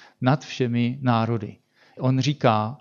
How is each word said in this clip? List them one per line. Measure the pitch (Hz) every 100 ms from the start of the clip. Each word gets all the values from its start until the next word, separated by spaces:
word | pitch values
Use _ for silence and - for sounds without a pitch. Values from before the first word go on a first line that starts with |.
| - -
nad | 127 147
všemi | - - 123 120 120 135
národy. | 127 117 113 117 104 - _ _ _ -
On | 131 131
říká, | 127 147 127 107 107 143